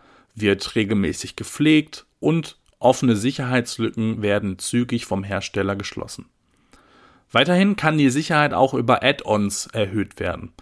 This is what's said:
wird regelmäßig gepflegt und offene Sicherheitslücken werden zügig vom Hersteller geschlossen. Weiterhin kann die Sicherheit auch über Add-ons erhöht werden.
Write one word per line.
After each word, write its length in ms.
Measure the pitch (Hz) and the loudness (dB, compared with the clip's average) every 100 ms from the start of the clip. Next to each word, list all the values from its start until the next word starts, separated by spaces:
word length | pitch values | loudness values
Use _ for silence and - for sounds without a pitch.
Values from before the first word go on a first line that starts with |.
| _ _ _ 107 | _ _ _ -2
wird 400 | 104 98 - 120 | 0 2 0 -2
regelmäßig 580 | 104 104 87 - - | 0 0 0 -4 -8
gepflegt 720 | - - - 147 156 147 - - _ | -12 -10 0 4 4 0 -8 -20 _
und 360 | - 165 151 - _ _ | 0 0 -2 -12 _ _
offene 380 | 123 131 131 107 | 2 4 2 2
Sicherheitslücken 1080 | 120 139 127 127 120 - 113 - 110 110 | 0 -2 -2 -2 -2 -4 -4 -2 -4 -2
werden 380 | 104 104 104 90 | 0 0 -2 -6
zügig 440 | - 120 120 117 | -4 -2 0 -4
vom 200 | - 98 | -4 -6
Hersteller 500 | 101 98 - 104 98 | -4 -6 -4 -2 -2
geschlossen. 520 | 101 101 - - - - _ _ _ _ _ _ _ _ _ _ | -4 -8 -10 -12 -14 -18 _ _ _ _ _ _ _ _ _ _
Weiterhin 420 | 113 139 180 196 | 2 4 4 4
kann 240 | 190 156 156 | 2 2 4
die 100 | 139 | 4
Sicherheit 440 | 135 160 156 147 | 4 0 2 2
auch 180 | 87 135 | 2 2
über 300 | 123 120 127 | 2 2 2
Add-ons 640 | 131 143 - 107 101 - - | 2 0 0 0 0 -4 -6
erhöht 540 | 113 101 104 95 - | -4 -2 -2 -4 -6
werden. 320 | 90 82 95 - | -6 -6 -10 -18